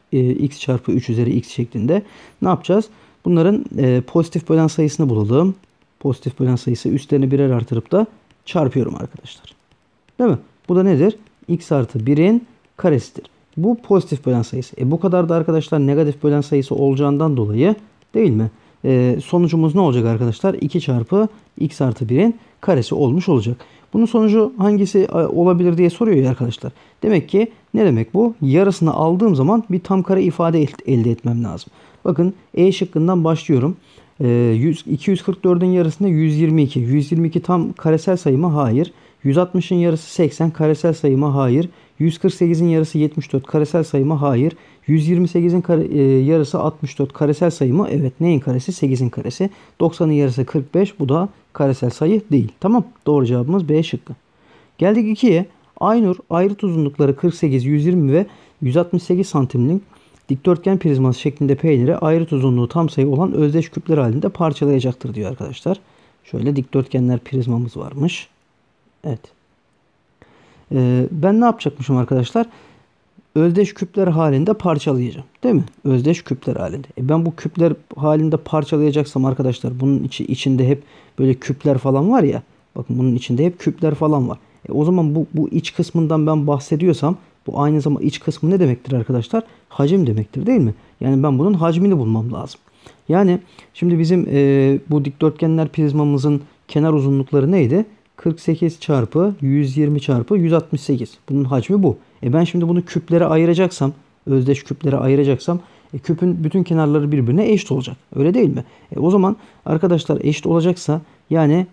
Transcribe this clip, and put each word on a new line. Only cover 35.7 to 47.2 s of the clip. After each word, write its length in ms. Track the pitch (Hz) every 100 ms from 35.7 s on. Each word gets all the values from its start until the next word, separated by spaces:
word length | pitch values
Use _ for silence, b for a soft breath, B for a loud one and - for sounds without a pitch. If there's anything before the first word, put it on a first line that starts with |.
| 180 160 156 196
yüz 280 | 156 156 151
yirmi 260 | 160 160
iki. 180 | 143 135
Yüz 320 | 120 147 143
yirmi 160 | 165 165
iki 140 | -
tam 300 | - 180 156
karesel 440 | - 160 160 190 180
sayı 220 | 147 131
mı? 80 | 175
Hayır. 460 | 147 123 120 175 b b b
Yüz 160 | 139 151
altmışın 360 | 180 185 -
yarısı 360 | 180 170 160 -
seksen 400 | - 151 - 165
karesel 420 | 160 156 151 170
sayı 260 | 160 147 131
mı? 80 | 147
Hayır. 420 | 139 131 135 175 b b -
Yüz 200 | 160 160
kırk 160 | 190
sekizin 320 | 185 170 165 170
yarısı 320 | 160 156 160
yetmiş 340 | 151 156 -
dört 140 | 135 -
karesel 380 | 156 147 175
sayı 220 | 160 143 143
mı? 80 |
Hayır. 420 | 151 143 120 156 165 B B -
Yüz 220 | 156 156
yirmi 200 | 180 175
sekizin 320 | 175 170 180
kare-, 380 | 175 165 160 147
e, 40 |
yarısı 560 | 135 131 139 165 143 170
altmış 400 | - - 139 -
dört 140 | 139
karesel 380 | -